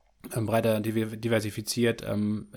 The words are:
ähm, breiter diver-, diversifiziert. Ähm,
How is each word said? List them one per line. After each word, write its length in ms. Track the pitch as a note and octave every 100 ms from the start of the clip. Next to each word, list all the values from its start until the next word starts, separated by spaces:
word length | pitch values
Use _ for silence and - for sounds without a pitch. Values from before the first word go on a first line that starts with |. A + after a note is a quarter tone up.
| _ _ - A#2
ähm, 100 | G#2+
breiter 340 | A2+ A2+ G#2+
diver-, 340 | G#2+ A2 A2 A2
diversifiziert. 880 | A#2 A2+ G#2 G#2+ G#2 - A#2 A2+ -
Ähm, 440 | G#2 G#2 G#2+ -